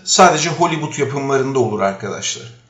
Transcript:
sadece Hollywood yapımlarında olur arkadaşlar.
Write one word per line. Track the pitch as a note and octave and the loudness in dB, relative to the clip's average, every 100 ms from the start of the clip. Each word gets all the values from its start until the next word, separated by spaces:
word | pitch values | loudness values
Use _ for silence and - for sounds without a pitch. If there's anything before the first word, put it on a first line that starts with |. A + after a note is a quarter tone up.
sadece | - - F3+ D#3 E3 | -2 6 6 6 -2
Hollywood | D3 E3+ D#3 C#3+ B2 | 0 0 0 -4 -4
yapımlarında | B2+ C#3 C#3 C3+ C3 C3 | -4 -2 -2 0 0 0
olur | A#2 G#2 | 0 0
arkadaşlar. | G2 F#2+ G#2 E2 - - - - _ | -2 -2 -8 -6 -8 -8 -12 -20 _